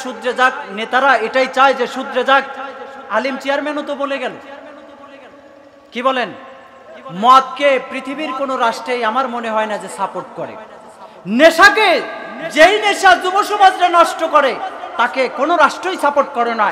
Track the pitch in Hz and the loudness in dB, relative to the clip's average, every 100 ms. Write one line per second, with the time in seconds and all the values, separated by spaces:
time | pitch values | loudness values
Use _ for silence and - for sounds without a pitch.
0 | 254 233 240 220 254 - - 202 226 254 | -10 -8 -6 0 0 0 -8 -10 -4 0
1 | 277 247 220 262 262 254 269 247 240 254 | 2 2 0 0 0 2 2 2 -2 -6
2 | 269 254 247 269 262 - 262 - - - | -6 -4 2 2 0 -8 -14 -14 -16 -16
3 | - 208 262 262 262 285 294 294 294 277 | -6 -4 -4 -6 -4 -4 -4 -6 -8 -6
4 | 277 269 247 160 - 277 285 294 294 277 | -6 -6 -8 -10 -16 -18 -20 -20 -20 -20
5 | 285 277 254 - - - - - - 233 | -20 -20 -20 -20 -20 -20 -20 -20 -14 -4
6 | 254 254 208 - - - - - - - | -2 -2 -4 -10 -18 -20 -20 -20 -20 -20
7 | - 175 233 262 262 - 285 254 - 254 | -14 -2 6 6 4 0 2 2 -2 -10
8 | 262 277 311 262 269 262 233 226 - 247 | -8 -8 -6 -6 -4 -2 -2 -2 -6 -4
9 | 226 233 254 240 226 214 214 202 185 - | -2 -2 -2 -4 -4 -4 -2 -4 -8 -6
10 | 190 185 - - 151 214 - - - - | -6 -6 -12 -12 -12 -12 -18 -20 -20 -20
11 | - - 175 226 320 330 403 415 403 285 | -20 -16 -6 4 6 8 6 6 4 2
12 | - - - - 320 294 339 427 427 - | -2 -10 -14 -12 -6 4 6 6 0 4
13 | 381 349 370 381 392 415 381 370 359 349 | 4 4 2 0 0 4 4 6 2 4
14 | 320 - 330 294 269 208 - - - - | 4 2 2 2 2 0 -8 -10 -10 -2
15 | 240 262 254 - 285 339 277 - 370 349 | -2 0 -2 -2 0 2 2 0 -6 -2
16 | 294 285 262 240 233 226 202 | 0 0 -2 -2 -4 0 -2